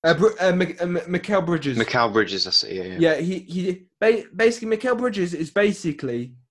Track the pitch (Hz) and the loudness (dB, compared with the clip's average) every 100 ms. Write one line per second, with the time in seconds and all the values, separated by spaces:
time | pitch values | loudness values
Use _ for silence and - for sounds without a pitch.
0 | 160 160 214 - 185 180 175 165 175 175 | 2 4 2 4 2 2 0 -2 -4 -4
1 | - 175 175 202 170 165 139 117 113 123 | -2 -4 0 0 0 -2 0 0 0 2
2 | 117 107 98 95 92 - - 92 92 92 | 2 2 0 -2 0 0 -2 -8 -8 0
3 | 165 151 170 185 - 180 185 180 - _ | 2 2 -2 -6 -6 -4 -4 -6 -10 _
4 | 214 226 - 185 226 233 220 220 254 240 | 2 2 -2 2 2 2 -4 -2 0 0
5 | 247 202 175 165 160 196 208 185 170 147 | 0 -2 -4 -2 -2 2 2 0 -4 -4
6 | 135 120 123 123 _ | -4 -6 -8 -14 _